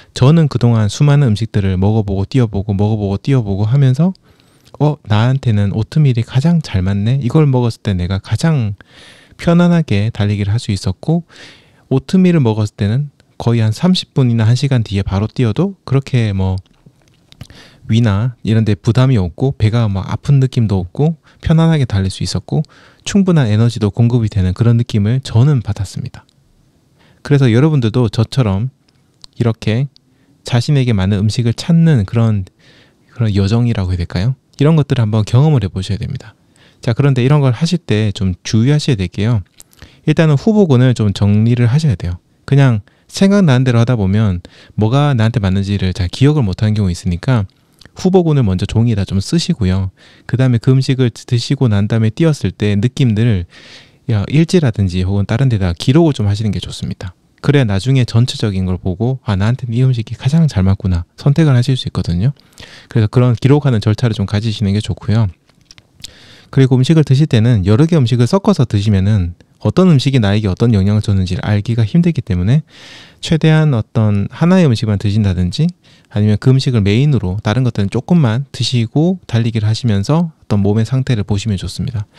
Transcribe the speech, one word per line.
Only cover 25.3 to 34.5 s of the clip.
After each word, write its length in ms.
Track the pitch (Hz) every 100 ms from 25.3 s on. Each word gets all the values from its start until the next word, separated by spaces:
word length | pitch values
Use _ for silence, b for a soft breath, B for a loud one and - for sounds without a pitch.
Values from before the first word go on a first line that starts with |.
| 113 139 135
받았습니다." 640 | 98 - 95 - - - _ _ _ _ _ _ _ _ b b
그래서 300 | - 143 131
여러분들도 580 | 113 156 151 113 120 117
저처럼 600 | - 110 - 107 95 131 _ _ _ _ _ - -
이렇게 480 | 117 110 - 110 139 _ _ b b b
자신에게 500 | - 120 139 143 123
맞는 240 | 104 92 104
음식을 340 | 104 110 117
찾는 520 | 113 - 165 165 135 98
그런, 400 | 117 113 104 95 b b b b b b
그런 240 | - 113 98
여정이라고 560 | 98 117 120 110 90
해야 60 | 90
될까요? 380 | 85 87 110 131 _